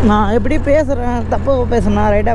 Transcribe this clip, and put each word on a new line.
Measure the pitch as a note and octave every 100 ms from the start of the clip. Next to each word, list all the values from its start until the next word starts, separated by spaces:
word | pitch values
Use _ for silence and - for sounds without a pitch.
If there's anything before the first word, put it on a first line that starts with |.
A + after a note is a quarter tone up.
நான் | G#3+ G#3 G#3
எப்படி | A3+ A#3+ D4+
பேசுறேன், | C#4+ C#4+ C#4 C4 A#3+ A#3+ A3+
தப்பா | A#3 -
பேசுறேனா, | C4+ A#3+ A#3 G3 G#3 G#3+
ரைட்டா | G3+ G#3+